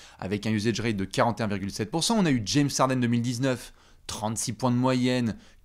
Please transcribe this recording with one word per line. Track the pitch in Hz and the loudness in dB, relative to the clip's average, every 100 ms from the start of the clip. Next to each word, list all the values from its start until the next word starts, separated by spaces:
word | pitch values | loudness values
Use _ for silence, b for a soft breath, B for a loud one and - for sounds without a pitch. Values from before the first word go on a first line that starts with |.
| B B | B B
avec | 92 104 110 | -4 -2 0
un | |
usage | 110 110 104 | 0 2 0
rate | 117 101 | -2 -2
de | 95 | -2
quarante | - 117 107 | 0 0 0
et | |
un | 110 | -2
virgule | 101 98 | -2 -4
sept | - 107 | -6 -4
pour | 165 | -2
cent. | 156 226 | 0 2
On | 175 | 4
a | |
eu | 123 98 | 2 2
James | 127 143 - | 2 2 2
Harden | 135 131 | 2 2
deux | 120 | 2
mille | 120 | 2
dix-neuf, | 120 117 135 123 - b b b - | 0 0 -2 -2 -6 b b b -12
trente-six | - 107 113 - | -6 -4 -4 -6
points | 104 123 | -2 0
de | 123 | 2
moyenne, | 127 127 127 127 117 - B B | 2 2 2 2 0 -4 B B